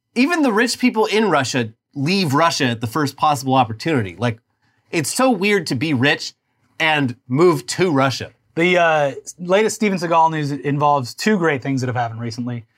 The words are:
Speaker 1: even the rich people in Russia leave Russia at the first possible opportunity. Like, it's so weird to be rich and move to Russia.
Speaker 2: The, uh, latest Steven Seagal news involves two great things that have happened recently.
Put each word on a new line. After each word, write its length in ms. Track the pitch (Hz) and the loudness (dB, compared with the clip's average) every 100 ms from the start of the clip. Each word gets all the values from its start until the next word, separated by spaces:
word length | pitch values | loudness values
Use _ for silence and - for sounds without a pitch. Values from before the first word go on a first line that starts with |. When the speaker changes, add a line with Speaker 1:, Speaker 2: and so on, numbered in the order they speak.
| _ | _
Speaker 1:
even 280 | 226 277 349 | 0 0 2
the 80 | 269 | 2
rich 240 | 208 240 - | 2 0 0
people 280 | 254 220 208 | 0 0 0
in 220 | 202 214 | 2 2
Russia 420 | 151 127 131 110 - _ 143 | 2 0 -2 -4 -10 _ -6
leave 380 | 139 196 165 143 | -2 0 2 2
Russia 300 | 165 160 127 | 2 2 -2
at 160 | 113 | -2
the 60 | 117 | -4
first 280 | 160 139 - | -2 -4 0
possible 380 | 151 143 131 131 | 0 0 0 0
opportunity. 600 | 117 110 165 139 101 87 | 0 -2 -2 -2 -2 -4
Like, 240 | 120 110 _ _ _ _ - | -4 -4 _ _ _ _ -6
it's 220 | 175 - | -6 -4
so 180 | - 262 | 0 0
weird 340 | 202 202 202 156 | 2 2 0 0
to 80 | 135 | -4
be 180 | 160 | 0
rich 400 | 131 143 165 - _ _ _ _ - | 2 2 0 -6 _ _ _ _ -4
and 360 | 160 151 131 - - | 0 0 -2 -4 -4
move 380 | 131 180 147 - | 2 4 2 -4
to 240 | - 185 | -2 0
Russia. 400 | 139 135 120 90 _ _ 160 | 2 0 -2 -10 _ _ -2
Speaker 2:
The, 220 | 175 175 | 2 4
uh, 340 | 165 156 139 - - - | 4 2 0 -4 -16 -10
latest 360 | 175 190 220 - | 0 2 2 0
Steven 220 | 214 185 | -2 0
Seagal 320 | 165 165 160 | 0 2 2
news 200 | 156 143 | 2 -4
involves 600 | 143 147 143 147 143 120 - | -4 -2 0 2 2 -2 -4
two 220 | 214 208 | 0 2
great 240 | 160 139 | 2 0
things 180 | 143 135 | -2 -2
that 60 | 123 | -2
have 80 | 120 | -4
happened 240 | 117 113 | -4 -6
recently. 440 | 117 110 120 120 110 | -10 -8 -8 -8 -12